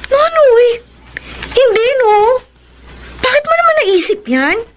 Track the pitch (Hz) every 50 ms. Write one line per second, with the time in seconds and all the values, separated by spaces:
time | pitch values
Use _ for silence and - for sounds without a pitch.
0 | - - 508 554 605 679 659 640 605 523 466 466 494 480 466 466 - - - -
1 | - - - - - - - - - - - 466 539 494 403 427 453 494 571 523
2 | 494 427 427 415 415 453 508 508 - _ _ _ _ _ _ _ - - - -
3 | - - - - - 508 523 587 587 622 659 679 679 679 622 622 508 381 392 359
4 | 311 - 415 - - 226 247 262 269 294 359 453 466 - _